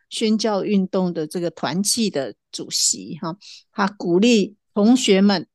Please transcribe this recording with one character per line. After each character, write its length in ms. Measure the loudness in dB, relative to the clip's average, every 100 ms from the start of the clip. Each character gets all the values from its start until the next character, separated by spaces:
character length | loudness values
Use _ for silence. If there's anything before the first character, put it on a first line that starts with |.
| -14
宣 260 | -4 -2 0
教 280 | 0 -2
运 240 | 0 0 0
动 260 | -2 -2
的 140 | -4 -6
这 120 | -6
个 120 | -6
团 320 | -6 -6 -4
契 260 | -2 -2 -2
的 240 | -2 -6 -10 _
主 200 | -14 -8
席 480 | -2 -2 -2 -8 -10
哈。 140 | -10 -10 -16 -20 _
他 140 | -4 -4
鼓 300 | -2 0 2
励 380 | 4 4 2 -6 _
同 240 | 0 4 4
学 240 | 4 4
们 240 | 4 2 -2